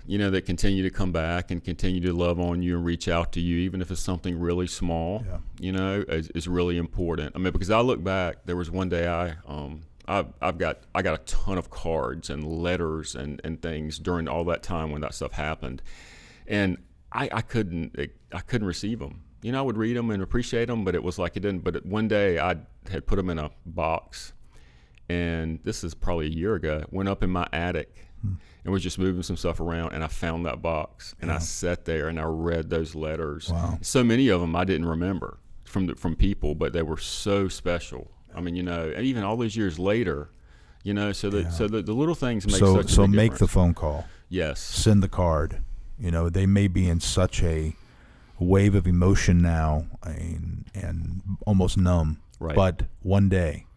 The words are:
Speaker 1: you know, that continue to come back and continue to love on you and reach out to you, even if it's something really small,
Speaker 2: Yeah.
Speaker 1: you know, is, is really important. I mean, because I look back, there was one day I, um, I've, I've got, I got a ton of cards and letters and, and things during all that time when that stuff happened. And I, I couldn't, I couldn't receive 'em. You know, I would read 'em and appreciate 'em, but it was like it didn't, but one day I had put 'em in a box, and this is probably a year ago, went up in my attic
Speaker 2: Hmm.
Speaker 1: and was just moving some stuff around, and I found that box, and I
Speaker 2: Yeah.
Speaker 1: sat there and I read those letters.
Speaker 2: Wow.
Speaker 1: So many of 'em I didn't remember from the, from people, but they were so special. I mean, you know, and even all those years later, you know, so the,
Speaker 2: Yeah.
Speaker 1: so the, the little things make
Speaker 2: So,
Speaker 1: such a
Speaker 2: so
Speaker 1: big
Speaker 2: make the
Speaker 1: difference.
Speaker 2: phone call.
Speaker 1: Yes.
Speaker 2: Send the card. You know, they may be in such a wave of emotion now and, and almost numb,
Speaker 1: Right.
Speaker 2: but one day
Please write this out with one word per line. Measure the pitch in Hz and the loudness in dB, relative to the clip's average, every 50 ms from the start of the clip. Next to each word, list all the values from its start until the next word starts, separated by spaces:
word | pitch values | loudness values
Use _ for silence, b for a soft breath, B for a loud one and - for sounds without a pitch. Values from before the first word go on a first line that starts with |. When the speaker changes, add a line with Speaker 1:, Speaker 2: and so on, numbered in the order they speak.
| - | -6
Speaker 1:
you | - 95 | -2 0
know, | 101 104 98 | 0 2 2
that | 95 95 - | 2 0 0
continue | - 92 - - 101 98 95 92 | -2 0 2 4 4 4 4 2
to | 92 | 0
come | - - 98 92 | 0 0 0 0
back | 82 82 80 82 85 90 87 - | 0 0 0 0 0 -2 -2 -2
and | 87 82 - | -6 -4 -4
continue | - 85 - - 95 92 90 | -6 -2 0 0 0 2 2
to | 87 90 85 | 0 0 2
love | 87 87 87 87 85 | 2 2 2 2 2
on | 87 87 87 87 | 0 0 0 0
you | 90 90 87 | 0 0 0
and | 85 85 | 0 0
reach | 85 85 82 - | 0 -2 -2 0
out | 87 85 85 85 - - | 0 0 2 0 0 -2
to | 85 | -2
you, | 85 87 85 85 | 0 0 0 0
even | 90 95 90 92 | 0 -2 -2 -4
if | 90 - | -4 -4
it's | 95 - | -4 -4
something | - - 92 85 - 92 87 85 | -2 -2 -4 -2 -2 -4 -4 -2
really | 87 85 87 90 90 | -2 0 0 0 -2
small, | 87 - - 92 85 82 82 82 85 98 110 117 | -4 -4 -4 -2 -2 0 -2 -2 -2 -4 -4 -6
Speaker 2:
Yeah. | - - - - - - - | -6 -6 -6 -8 -10 -10 -6
Speaker 1:
you | 87 92 | -4 -2
know, | 95 95 95 95 98 104 98 | -2 0 0 0 0 -2 -2
is, | - - 82 80 - | -2 -2 -4 -4 -4
is | - 85 82 | -6 -6 -4
really | 90 90 87 87 87 87 | -2 0 0 2 2 2
important. | 85 85 - - - 90 82 80 78 76 71 - | 0 -2 -2 -2 -2 -2 -2 -2 -2 -4 -6 -4
I | 80 | -2
mean, | 92 92 85 | -2 0 0
because | 85 95 92 | 0 2 2
I | 107 113 | 2 4
look | 120 127 120 64 82 | 4 2 0 0 -2
back, | 95 95 95 90 85 - - - | -2 0 0 -2 -2 -4 -6 -6
there | - 87 | -6 -4
was | 87 87 87 | -4 -4 -4
one | 87 92 92 92 | -2 -2 -2 0
day | 87 85 85 | 0 0 0
I, | 87 85 82 87 85 80 80 - | 0 0 0 -2 -4 -6 -10 -12
um, | - 73 73 73 67 78 80 82 - - - - | -10 -10 -10 -8 -10 -12 -14 -16 -20 -20 -16 -8
I've, | - 90 101 80 65 - - | -4 -2 -2 -2 -4 -6 -4
I've | - 90 87 | -4 -4 -2
got, | 85 92 80 73 - - - - | 0 -2 -2 -2 -6 -10 -4 -4
I | 90 | -2
got | 92 92 80 76 | 0 0 -2 -2
a | - | -2
ton | - - - - 104 98 | 0 2 2 2 2 0
of | 90 80 - | -2 -4 -6
cards | - - - 82 80 78 65 62 67 80 - - | -8 -6 -4 -2 -2 -2 -2 -4 -6 -8 -8 -8
and | 71 73 76 | -8 -6 -6
letters | 78 82 80 85 87 90 87 85 80 78 80 78 - - | -4 -4 -2 0 0 0 0 -2 -2 -4 -4 -6 -8 -10
and, | 62 71 73 71 - - | -8 -8 -8 -8 -8 -8
and | 80 82 76 | -8 -8 -6
things | - 85 80 78 78 78 76 71 | -6 -6 -6 -6 -6 -6 -8 -6
during | - 90 87 85 80 | -4 -2 -2 -2 -2
all | 71 64 82 85 | -2 -2 -2 -2
that | 85 82 - - | -2 -2 -4 -4
time | - 90 82 80 78 | -4 -4 -4 -2 -4
when | 73 76 | -4 -6
that | 73 - - | -6 -8 -6
stuff | - 71 69 - | -8 -8 -6 -6
happened. | - 76 76 80 - - - 65 - B B B B B B B B B B B B B | -4 -4 -4 -4 -6 -8 -8 -8 -10 B B B B B B B B B B B B B
And | - 107 104 101 95 87 - - - - _ _ - | -4 0 2 2 2 0 -2 -8 -16 -20 _ _ -6
I, | - - 143 - - | -4 -4 -2 -2 -4
I | 110 | -6
couldn't, | 110 - - 117 104 90 82 85 82 - - - 71 - - - _ _ | -6 -2 -2 -2 -2 -2 -4 -6 -6 -6 -6 -8 -8 -8 -10 -16 _ _
I | - 92 | -10 -10
couldn't | - - - 117 104 | -6 -4 -2 -2 0
receive | 92 82 - - 104 117 110 | -2 -4 -4 -6 -6 -6 -6
'em. | 82 69 73 90 - - - - | -8 -12 -12 -16 -20 -20 -20 -10
You | - 113 | -8 -4
know, | 127 135 | -4 -2
I | 139 | -2
would | 131 107 | -2 -2
read | 107 110 113 120 | 0 -2 0 0
'em | 120 117 113 | -2 -2 -2
and | 107 98 95 | -2 -2 -2
appreciate | - - 120 113 - - 117 117 117 | -2 -2 -2 -2 0 -2 -2 0 0
'em, | 120 113 101 | -2 -2 0
but | 92 85 | 0 0
it | 82 60 | 0 -2
was | 90 87 - | -2 -2 -2
like | 90 85 - | -4 -4 -4
it | 92 | -4
didn't, | 92 101 98 87 82 | -4 -2 -4 -2 -4
but | 92 82 71 - | -4 -4 -4 -4
one | 90 98 107 110 | -2 -2 0 2
day | 107 107 104 101 98 87 78 | 2 4 4 4 4 2 2
I | 73 90 87 80 - - - - - - | 2 0 0 -2 -6 -14 -20 -18 -10 -8
had | 95 76 - | -8 -4 0
put | - - 98 | 2 2 2
'em | 92 92 | 2 0
in | 85 | -2
a | 78 73 71 - - - | -4 -4 -6 -10 -12 -16
box, | 87 82 85 80 80 82 - - - - - - - - - b b b b b b b b b b b b - - | -10 -4 -2 -2 0 0 -2 -4 -10 -16 -16 -16 -16 -16 -18 b b b b b b b b b b b b -8 -4
and | 87 87 85 85 82 82 80 82 80 78 - | -2 -2 0 -2 -2 -2 -2 -4 -6 -4 -6
this | - 110 - - | -6 -6 -4 -6
is | 85 - | -8 -6
probably | - - 87 87 85 76 | -2 -2 0 0 0 -2
a | 78 | -2
year | 80 80 85 104 110 | -2 -2 0 0 0
ago, | 87 76 78 76 78 76 - | 0 -2 -2 -2 -4 -6 -6
went | - 95 98 98 | -4 -2 -2 -2
up | 98 - | 0 0
in | 107 92 | 0 0
my | 92 90 87 - | 0 0 -2 -2
attic | - 78 85 90 87 80 - - - - - - - - | -2 -2 -2 -2 -2 -4 -6 -8 -12 -20 -20 -20 -12 -8
Speaker 2:
Hmm. | - 101 92 b b b b b - | -6 -6 -6 b b b b b -4
Speaker 1:
and | 92 | -2
was | 95 98 90 | -2 -2 -2
just | 90 - - | -4 -2 0
moving | 92 95 92 90 90 | 0 0 0 0 -2
some | - 95 | -4 -4
stuff | - - 87 80 - | -2 -2 -2 -2 -2
around, | 80 85 82 85 82 80 - | -2 -2 -2 -2 -4 -4 -4
and | 78 80 | -4 -6
I | |
found | 80 - - - 85 82 82 85 | -4 -4 -4 -4 -4 -4 -2 -4
that | 78 60 - | -4 -6 -4
box, | 82 82 82 78 - - - - - - - - | -4 -2 -2 -2 -4 -6 -10 -18 -20 -20 -14 -8
and | - 85 | -4 -4
I | 85 | -2
Speaker 2:
Yeah. | 82 | -2
Speaker 1:
sat | 82 80 - - - 87 87 - - | -2 -4 -4 -4 -2 -2 -2 -2 -2
there | - 82 78 73 | -2 -2 -2 -2
and | 80 82 80 | -2 -2 -2
I | 78 | -2
read | 80 80 80 82 85 85 82 78 73 | -2 -2 0 0 0 0 -2 -2 -2
those | 85 82 82 73 76 | -2 -2 -2 -2 -6
letters. | 78 78 78 80 78 80 73 73 80 - 90 | -6 -6 -4 -4 -4 -4 -6 -6 -6 -4 -4
Speaker 2:
Wow. | 85 85 85 82 80 82 | -2 -2 0 -2 -2 -4
Speaker 1:
So | - - - 131 123 | -4 0 2 4 4
many | 117 113 123 139 123 | 6 4 6 6 6
of | 95 87 | 4 4
'em | 87 82 80 | 2 0 0
I | 87 92 | 0 2
didn't | 95 95 73 85 | 2 0 0 0
remember | 85 80 82 87 95 98 85 - - - - - - - - - | 0 -2 -2 -2 -2 -2 -4 -6 -8 -10 -14 -18 -18 -18 -18 -16
from | - - 101 95 | -6 -4 -2 -2
the, | 87 - | -2 -2
from | - - 87 80 | -4 -4 -4 2
people, | - - 104 98 - - 73 73 | 4 4 4 4 2 0 -2 0
but | 78 80 71 | 0 -2 0
they | 67 85 82 | 0 0 -2
were | 76 80 | -2 -4
so | 76 - - - - - 107 101 101 98 92 | -6 -6 -8 -8 -4 -2 0 2 2 2 0
special. | - - - 90 87 85 - - - - - - - - - - - | -4 -4 -4 -2 -2 -2 -4 -8 -12 -12 -12 -14 -18 -20 -20 -16 -10
I | 87 | -8
mean, | 87 87 85 | -6 -4 -4
you | 90 90 | -4 -4
know, | 90 85 85 82 80 - | -4 -4 -4 -4 -4 -4
and | - 120 | -2 -2
even | 135 131 117 101 | -2 0 0 -2
all | 98 110 | -2 -2
those | 120 120 110 98 | -2 -2 -2 -2
years | 113 107 92 80 80 | 0 0 0 0 0
later, | 90 98 104 117 117 90 76 71 73 - - b b b b b b b b b - | 0 2 2 2 2 0 -2 -4 -6 -10 -16 b b b b b b b b b -6
you | 101 104 | -2 -2
know, | 104 104 104 | 0 0 -2
so | 95 - - 101 | -2 -2 -2 0
the, | 98 101 | 0 0
Speaker 2:
Yeah. | 85 85 | 0 0
Speaker 1:
so | 82 85 110 | 0 0 0
the, | 104 107 110 | 0 0 -2
the | 85 104 107 | -2 -2 0
little | 123 147 165 165 | 0 0 0 0
things | - 139 123 117 107 92 | 0 -2 0 0 0 0
make | 101 101 | 2 4
Speaker 2:
So, | 92 98 98 95 | 6 8 8 8
Speaker 1:
such | 95 80 | 6 6
a | - - | 6 6
Speaker 2:
so | 98 | 6
Speaker 1:
big | 98 98 | 8 8
Speaker 2:
make | 101 107 110 117 - | 8 6 6 4 4
the | - | 4
Speaker 1:
difference. | 95 90 | 2 4
Speaker 2:
phone | - 95 90 87 82 | 6 6 6 6 4
call. | - - 76 73 73 - B B B B B | 2 0 -2 -2 -4 -6 B B B B B
Speaker 1:
Yes. | 90 92 82 76 71 - | -2 -2 -2 -2 -2 -6
Speaker 2:
Send | - - - - - 110 104 101 95 | -8 -6 -4 2 6 6 6 6 6
the | 95 | 4
card. | - - 90 85 80 76 80 - - - - - - - - - - - | 2 2 2 2 4 2 0 0 -2 -4 -4 -4 -8 -10 -10 -12 -10 -6
You | - 90 | -4 -2
know, | 82 82 85 85 | 0 0 0 2
they | 82 95 95 | 2 4 4
may | 98 98 101 101 | 6 6 6 4
be | 98 87 92 92 90 | 4 4 4 4 4
in | 82 82 | 2 2
such | - - - - 92 90 - - - | 0 0 2 2 2 2 4 2 2
a | 85 80 78 78 80 80 b b b b b b b b b b b b - | 4 2 0 -2 -2 -4 b b b b b b b b b b b b 0
wave | 90 90 95 98 101 104 98 | 4 6 6 8 8 8 6
of | 101 87 | 6 6
emotion | 90 90 87 87 92 98 - - - 87 87 | 6 6 6 8 6 6 6 6 6 6 6
now | 87 85 82 80 80 78 76 76 - - - - - | 6 6 4 4 2 2 2 0 -2 -4 -8 -10 -10
and, | - 78 80 82 85 82 80 80 82 80 - - - - | -10 -8 -8 -6 -6 -6 -6 -6 -6 -8 -8 -10 -12 -10
and | 95 92 82 82 82 80 80 82 95 - 101 95 - - | -8 -6 -6 -4 -4 -4 -4 -6 -6 -6 -6 -6 -4 0
almost | - 104 92 92 90 - | 2 4 4 4 4 4
numb, | 98 92 90 90 85 80 78 78 - - - - - | 4 4 6 6 4 4 2 0 -4 -8 -16 -14 -8
Speaker 1:
Right. | - 80 76 | -6 0 2
Speaker 2:
but | 104 95 92 82 - - - - - - | 4 4 4 2 0 -2 -4 -4 -4 0
one | 92 95 101 98 95 | 2 4 6 6 6
day | 95 92 87 78 73 - - - - | 6 4 2 2 -2 -4 -10 -16 -20